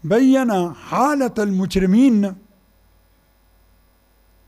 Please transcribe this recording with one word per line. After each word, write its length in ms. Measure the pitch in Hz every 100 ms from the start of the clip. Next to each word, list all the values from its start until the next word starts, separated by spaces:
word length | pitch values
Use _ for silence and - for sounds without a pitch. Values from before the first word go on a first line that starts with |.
بيّن 680 | 156 214 269 262 247 196 175
حالة 600 | 139 - 175 262 294 254 -
المجرمين 960 | 208 190 190 196 185 202 269 220 202 190 _ _ _ _ _ _ _ _ _ _ _ _ _ _ _ _ _ _ _ _